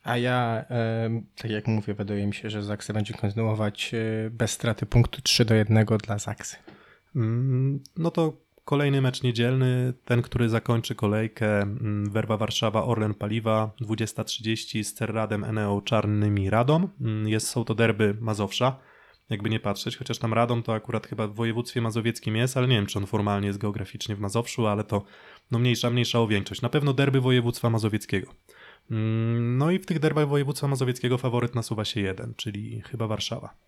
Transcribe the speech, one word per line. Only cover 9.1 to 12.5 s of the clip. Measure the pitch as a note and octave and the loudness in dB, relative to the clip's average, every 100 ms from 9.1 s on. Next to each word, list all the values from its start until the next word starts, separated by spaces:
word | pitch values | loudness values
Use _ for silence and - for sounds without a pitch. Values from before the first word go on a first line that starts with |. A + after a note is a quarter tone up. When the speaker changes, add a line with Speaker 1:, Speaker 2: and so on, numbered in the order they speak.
| B2+ | 2
Speaker 2:
niedzielny, | B2+ A2+ A#2+ C3 B2+ B2+ B2+ B2 | 0 2 2 4 2 2 0 -4
ten, | - B2 | 0 0
który | A#2+ - A#2 | 2 2 2
zakończy | A2+ - A#2 - | 2 2 0 0
kolejkę, | G#2+ G#2+ G#2+ A2 - G#2+ G#2 | 0 2 2 0 0 2 2
mm, | G2+ G#2 G#2+ G#2 G#2 | 0 -2 -2 -2 0
Werwa | G#2 G#2+ A2 | -2 0 0
Warszawa, | A2 | 0